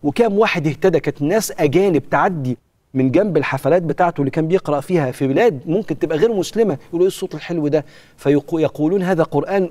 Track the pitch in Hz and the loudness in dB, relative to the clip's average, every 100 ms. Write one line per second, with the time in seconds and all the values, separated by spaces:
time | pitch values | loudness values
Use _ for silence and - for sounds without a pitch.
0 | 147 143 233 202 220 185 151 - 190 170 | -4 2 2 4 2 2 -2 0 2 2
1 | 156 - 147 208 - - 151 139 202 156 | -2 -4 0 0 -2 -2 0 2 2 0
2 | - 151 175 175 127 120 _ _ _ 131 | 0 0 0 -2 -6 -6 _ _ _ 0
3 | 131 139 214 156 135 135 139 170 170 - | 2 2 2 0 -2 -2 0 0 0 0
4 | 175 170 135 165 160 185 - 143 143 175 | 0 0 -2 -2 0 0 0 -4 0 -2
5 | 135 120 139 135 233 143 147 170 214 156 | 0 -2 -2 2 2 0 -2 -2 -2 -4
6 | 160 156 220 214 170 208 220 139 - 170 | -2 2 2 2 -4 0 -2 -2 -6 0
7 | 185 - 185 156 - 175 147 151 - - | 0 0 -10 -10 -8 -4 0 0 -2 -18
8 | - _ 139 143 143 165 147 - 151 196 | -20 _ 0 0 0 -2 -2 0 0 0
9 | 180 180 156 - - 196 180 | 0 0 0 0 -2 -2 0